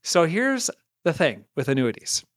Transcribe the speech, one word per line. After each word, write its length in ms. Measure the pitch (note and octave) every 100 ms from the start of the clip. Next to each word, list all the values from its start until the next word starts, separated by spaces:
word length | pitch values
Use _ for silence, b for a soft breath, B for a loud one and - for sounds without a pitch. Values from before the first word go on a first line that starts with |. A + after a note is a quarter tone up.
So 220 | - F3+ E3
here's 440 | F#3+ C4 C4 - - _ _
the 100 | F3+
thing 320 | D#3+ D#3 G#2+ - -
with 120 | C3+
annuities. 560 | C3+ B2 - - - -